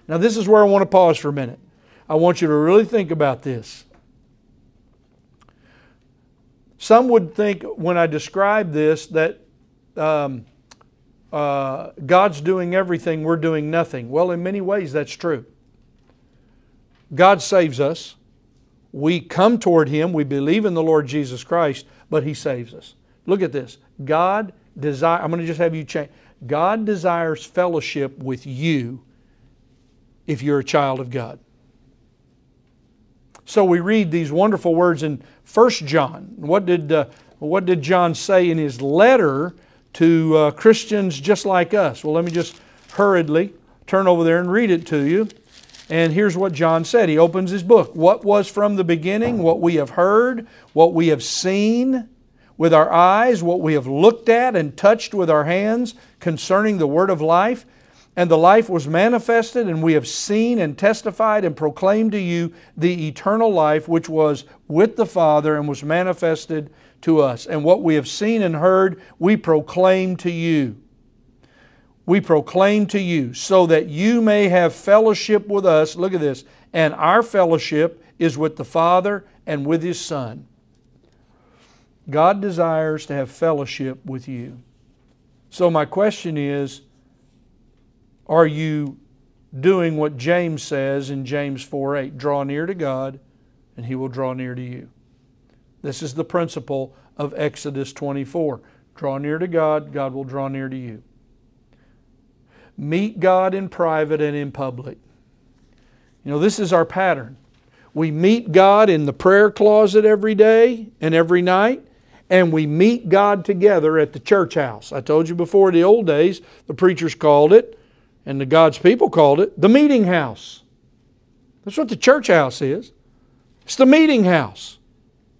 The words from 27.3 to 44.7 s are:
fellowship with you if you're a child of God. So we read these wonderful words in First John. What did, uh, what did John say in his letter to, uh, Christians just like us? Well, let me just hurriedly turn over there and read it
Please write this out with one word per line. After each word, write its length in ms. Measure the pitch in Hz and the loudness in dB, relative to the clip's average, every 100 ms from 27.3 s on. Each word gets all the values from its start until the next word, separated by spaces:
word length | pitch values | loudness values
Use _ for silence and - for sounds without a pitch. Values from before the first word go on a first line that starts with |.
| 156 | -6
fellowship 760 | - - 180 165 - 147 135 135 | -6 -4 -2 -2 -6 -6 -8 -8
with 280 | 131 127 139 | -10 -10 -10
you 540 | 127 165 147 120 127 _ _ _ _ _ _ _ _ _ _ _ _ - | -6 -2 -2 -4 -12 _ _ _ _ _ _ _ _ _ _ _ _ -10
if 140 | 139 | -6
you're 180 | 143 143 | -2 -2
a 40 | |
child 380 | 135 151 139 135 | 0 0 0 -4
of 80 | 123 | -8
God. 300 | 127 120 - _ _ _ _ _ _ _ _ _ _ _ _ _ _ _ _ _ _ _ _ | -10 -10 -16 _ _ _ _ _ _ _ _ _ _ _ _ _ _ _ _ _ _ _ _
So 220 | - 220 190 | -4 0 2
we 160 | 175 | 2
read 300 | 175 220 180 | 0 0 0
these 200 | 170 151 | -2 -2
wonderful 420 | 156 208 - 175 165 | 0 0 0 0 2
words 280 | 180 156 | 2 0
in 180 | 156 139 - _ | -4 -8 -12 _
First 420 | _ - 240 - 147 | _ 2 4 2 -2
John. 480 | 160 135 160 - - | -2 -2 -6 -20 -12
What 280 | 151 190 180 | -2 -2 0
did, 260 | 175 147 | -2 0
uh, 140 | 156 139 - _ - | -2 -2 -10 _ -12
what 260 | 151 190 180 | -4 -2 0
did 160 | 180 | -2
John 340 | 139 180 175 160 | 0 0 0 -2
say 340 | - 185 180 | 0 2 2
in 80 | 160 | 0
his 240 | 147 120 | -4 -4
letter 720 | 139 160 226 262 190 135 175 - _ _ _ | -2 4 4 4 2 -2 -6 -10 _ _ _
to, 440 | - 165 165 160 156 | 0 2 4 2 2
uh, 140 | 151 | 2
Christians 680 | 147 220 220 - 208 190 139 | 4 4 4 0 -4 -4 -4
just 260 | 147 202 196 | -2 -2 0
like 280 | 180 175 | -2 0
us? 300 | 208 160 113 | 0 -2 -4
Well, 100 | 151 | -4
let 120 | 160 175 | -4 -4
me 60 | |
just 280 | 170 160 - _ _ - | -6 -8 -12 _ _ -8
hurriedly 640 | - 202 185 151 160 202 - _ _ - | -2 2 2 0 -2 -2 -8 _ _ -4
turn 200 | 190 190 | 0 2
over 160 | 175 | 2
there 160 | 165 170 | 2 0
and 120 | 180 | 0
read 180 | 202 | 0
it 160 | 233 | 0